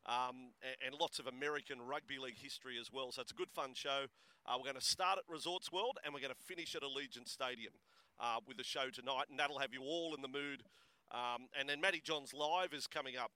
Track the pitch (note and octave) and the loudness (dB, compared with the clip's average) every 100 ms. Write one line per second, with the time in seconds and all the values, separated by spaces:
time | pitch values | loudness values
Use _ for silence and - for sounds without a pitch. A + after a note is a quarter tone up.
0 | - B2 B2+ B2+ B2+ - C3 B2+ B2+ C#3+ | 2 2 2 -2 -12 -8 -6 -4 -4 0
1 | D#3+ - C3 B2+ D3 D3 C#3+ C3 A#2+ D3 | 0 0 -4 0 0 0 -2 -6 -2 -4
2 | C3+ C3+ C3 G#2+ C3+ - C3 A#2+ A2+ C3 | -2 -4 -4 -6 -8 -8 -4 -4 -4 -4
3 | B2+ B2 B2 - F3+ - C#3 B2 C#3+ C#3 | -2 -4 -6 -2 -2 0 -2 0 2 2
4 | C3+ _ - - - B2+ C3 C3 - - | 0 _ -20 -14 0 0 0 0 2 4
5 | F#3 G3 - D#3+ E3 F3+ - F3 A3+ G#3+ | 6 4 2 -2 0 0 0 0 2 0
6 | D3 C#3+ C3+ B2+ - F3+ E3 E3 C#3 C3+ | -4 -2 -4 -4 -6 -6 -4 -2 -2 -2
7 | C#3 A#2+ A#2+ - C3 B2 G#2+ - _ - | -4 -6 -8 0 0 0 -6 -10 _ -20
8 | - - A#2+ A#2 A2+ B2 B2+ D3 C3 B2 | -20 0 2 2 0 -6 -2 2 0 0
9 | B2 C3+ C#3+ C#3 D3 C#3 C3+ B2+ C3 E3+ | 0 2 2 2 2 4 0 0 -2 0
10 | E3 D3+ C3+ C#3 C#3+ C3+ - - - - | 0 -2 -2 -2 -2 -4 -10 -20 -20 -20
11 | - A#2+ B2 A#2+ B2+ C#3+ C#3 D3 F#3 E3+ | -8 -2 0 0 -2 -2 0 4 4 4
12 | D#3 D#3 C3+ C3+ D3+ F3 F3+ C#3+ - D#3 | 0 -2 -2 0 4 6 4 0 -2 -2
13 | C3 B2+ A#2 | -2 -2 -4